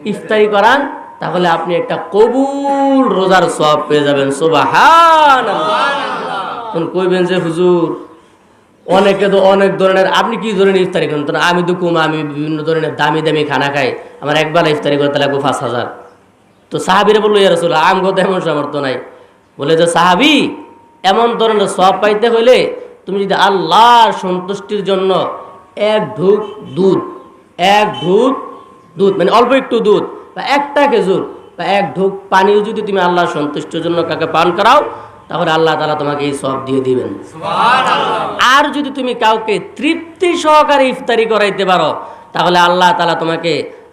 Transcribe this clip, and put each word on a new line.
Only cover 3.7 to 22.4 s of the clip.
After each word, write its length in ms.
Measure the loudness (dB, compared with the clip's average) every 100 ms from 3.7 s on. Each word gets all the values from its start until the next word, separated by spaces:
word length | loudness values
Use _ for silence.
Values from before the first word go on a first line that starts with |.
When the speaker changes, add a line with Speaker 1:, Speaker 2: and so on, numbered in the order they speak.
| 0 0
Speaker 1:
পেয়ে 160 | 0
যাবেন। 280 | 2 0 0
সুবহানাল্লাহ। 1300 | 0 0 2 2 4 6 6 6 6 6 4 2 -2
Speaker 2:
সুবহানাল্লাহ। 1120 | -2 -2 -2 -4 -6 -8 -8 -8 -10 -10 -10
Speaker 1:
তখন 140 | -6 -6
কইবেন 380 | -2 -2 0 0
যে, 100 | -2
"হুজুর, 720 | -4 0 2 2 0 -6 -14 -20 _ _ _ _ _ _ -2
অনেকে 440 | 2 2 2 2
তো 100 | 2
অনেক 380 | 4 4 2 2
ধরনের, 300 | 2 2 2
আপনি 300 | 0 -2 -4
কি 160 | -4
ধরনের 220 | 0 2 2
ইফতারি 320 | 0 -2 -2
করেন?" 160 | -4
তখন 120 | -4 -2
আমি 280 | 0 0 -2
তো 80 | -2
কম, 200 | -2 0
আমি 280 | 0 -2
বিভিন্ন 400 | -6 -6 -6 -4
ধরনের 320 | -2 -2 -2 -2
দামি 260 | 0 0
দামি 220 | 0 -2
খানা 240 | -2 -2 -2
খাই, 280 | -2 -2 -4 -12 -12
আমার 160 | -4 -2
একবেলা 320 | 0 0 0
ইফতারি 280 | 0 -2 0
করতে 220 | 0 0
লাগবে 200 | -2 -2
পাঁচ 180 | -2 -2
হাজার। 480 | -4 -6 -6 -10 -20 _ _ _ _ _ _
তো 100 | -8
সাহাবীরা 400 | 0 2 4 4
বলল, 180 | 4 4
"ইয়া 120 | 4
রাসূলুল্লাহ, 420 | 2 2 2 2
আমগো 200 | 2 0
তো 100 | 0
এমন 200 | 0 -2
সামর্থ্য 360 | -2 -4 -4 -6
নাই।" 220 | -4 -6 -10 -20 -20 _ _ -8
বলে 200 | 0 2
যে, 100 | 2
"সাহাবী, 640 | 2 2 4 4 4 0 -6 -18 -20 _ _
এমন 340 | 0 2 2 2
ধরনের 300 | 0 2 0
সওয়াব 280 | 2 2 2
পাইতে 280 | 0 2 2
হইলে 460 | 2